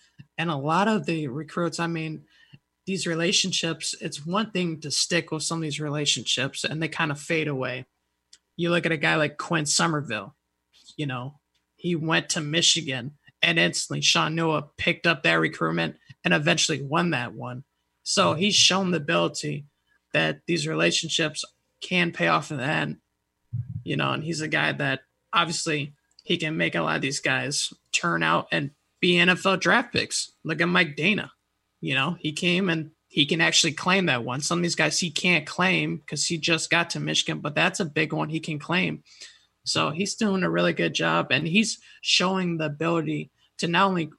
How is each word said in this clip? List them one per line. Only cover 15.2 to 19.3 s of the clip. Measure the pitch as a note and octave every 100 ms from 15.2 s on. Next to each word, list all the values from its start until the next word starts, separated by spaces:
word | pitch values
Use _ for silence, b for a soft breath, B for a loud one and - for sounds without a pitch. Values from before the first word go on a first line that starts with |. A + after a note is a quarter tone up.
that | E3
recruitment | E3 D#3+ - D#3+ E3+ E3 - B -
and | E3+
eventually | E3 D3+ - - C#3
won | C#3 E3 F3
that | C3 A#2+
one. | A2 B2 B2 - _ _ _
So | - G#3 F3
he's | D#3+ G#3 -
shown | - F#3 F#3
the | E3
ability | D3 E3+ E3